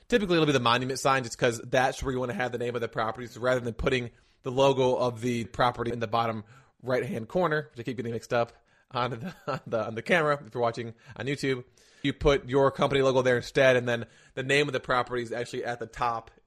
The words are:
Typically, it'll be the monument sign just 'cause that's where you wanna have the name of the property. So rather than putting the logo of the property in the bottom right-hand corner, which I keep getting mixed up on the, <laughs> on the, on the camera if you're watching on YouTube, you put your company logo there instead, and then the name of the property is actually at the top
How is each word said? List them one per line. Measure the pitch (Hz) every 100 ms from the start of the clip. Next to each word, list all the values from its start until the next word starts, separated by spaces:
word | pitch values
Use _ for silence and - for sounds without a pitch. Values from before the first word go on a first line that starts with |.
| -
Typically, | 240 196 175
it'll | 151
be |
the | 135
monument | 120 120 127 131
sign | 139 135
just | 117 -
'cause | 127 117 120
that's | 131 135 135
where | 127
you | 127
wanna | 123
have | 110 127
the | 120
name | 120 120
of |
the | 113
property. | 131 110 113 120
So | 110
rather | 123 127
than | 120
putting | - - 131 117 - _ _
the | 135
logo | 127 139 131 127 127
of | 123 113
the | 123 120 110
property | - 123 120 117
in | 117
the | 113
bottom | 117 117 110 107 - _ _
right-hand | 123 127 120 190 110
corner, | 180 170 151 143
which | 120
I |
keep | 117 123
getting | 117
mixed | 117 -
up | 123 117 - _ _ _
on | 123 123
the, | 120 175 - -
<laughs> |
on | 131 -
the, | 113 104
on | 110
the |
camera | - 180 151 143 113
if |
you're | 123
watching | 117 117 113 - - 107
on | 120
YouTube, | 143 135 127 123 _ _ _
you | 139
put | 135 151 143 123
your | 139 139
company | - 143 139
logo | 135 131
there | 127 120
instead, | - - 131 127
and | 123
then | 117 117 _ _
the | -
name | 131 143 147
of |
the | 127
property | - 123 120 123
is | 117
actually | 113 120 123 117
at | 120
the | 113
top | - 123 113 - _